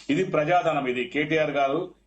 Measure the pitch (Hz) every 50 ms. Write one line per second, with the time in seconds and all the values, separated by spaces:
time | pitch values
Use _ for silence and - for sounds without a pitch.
0 | - - 139 165 185 160 151 151 151 151 175 180 170 165 151 143 135 127 123 123
1 | 120 120 - 143 151 151 160 156 156 147 135 143 139 135 139 165 185 - - _
2 | _